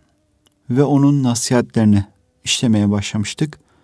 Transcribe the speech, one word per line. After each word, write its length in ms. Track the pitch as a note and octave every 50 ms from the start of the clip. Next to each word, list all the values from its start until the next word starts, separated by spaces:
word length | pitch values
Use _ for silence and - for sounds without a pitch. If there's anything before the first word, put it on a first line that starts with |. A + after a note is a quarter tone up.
| _ _ _ _ _ _ _ _ _ _ _ _ _ -
ve 140 | B2 C3 C#3+
onun 400 | B2+ C#3+ C#3 C#3 C#3+ C#3+ C#3+ C3
nasihatlerini 840 | B2 A#2 A2 - - B2+ B2 B2 - - A#2 A2+ G#2+ G#2 G2+ G2 - _ _ _ _ _ _ -
işlemeye 480 | - - - C#3 A#2+ A2 G#2 G#2 G2+
başlamıştık. 680 | G#2 G#2 G2+ - - G#2+ G2+ - - - D#3 D3+ - - _ _ _ _